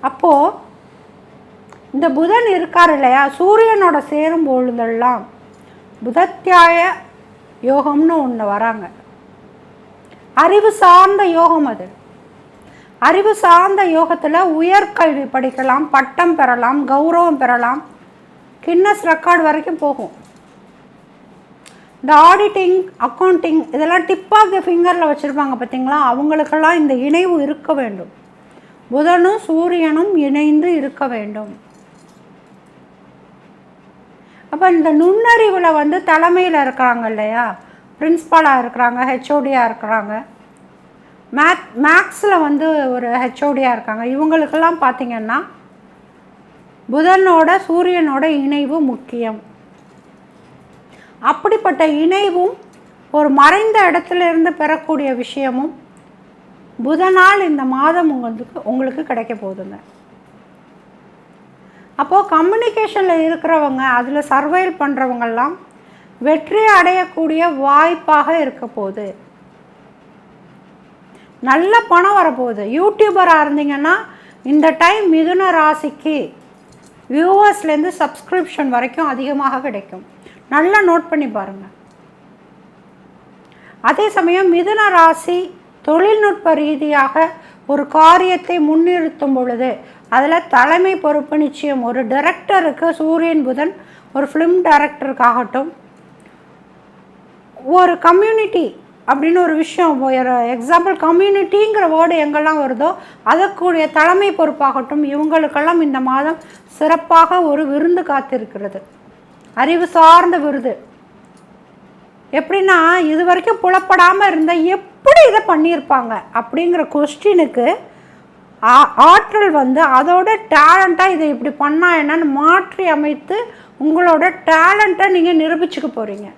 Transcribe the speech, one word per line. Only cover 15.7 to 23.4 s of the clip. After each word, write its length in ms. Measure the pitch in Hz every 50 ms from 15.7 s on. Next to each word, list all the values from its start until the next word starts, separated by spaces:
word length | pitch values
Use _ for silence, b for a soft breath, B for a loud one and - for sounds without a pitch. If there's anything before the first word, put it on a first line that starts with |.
| 254 277 302 294 -
பட்டம் 400 | 269 269 262 - - 349 349 330 302
பெறலாம், 400 | 277 254 247 240 233 240 269 294 285 247 269
கௌரவம் 480 | 277 302 330 339 339 349 339 311 262
பெறலாம், 400 | 262 247 247 240 240 240 254 294 - - - - - - _ _ - _ _ - _ - _ _ -
கின்னஸ் 400 | 320 339 359 381 415 415 415 - 339
ரெக்கார்டு 340 | 320 320 - 349 349 339 330 311
வரைக்கும் 320 | 294 311 311 359 339 320 302
போகும். 300 | 285 277 277 220 - - - - _ _ - _ _ _ - _ _ _ _ _ _ _ _ _ _ _ _ - _ - - _ _ - _ B B B B B B B _
இந்த 120 | - 262 302 294 311 339
ஆடிட்டிங், 500 | 370 392 415 415 415 392 381 359 370 381 370 - - - 233
அக்கவுண்டிங் 540 | 254 - - 370 370 370 339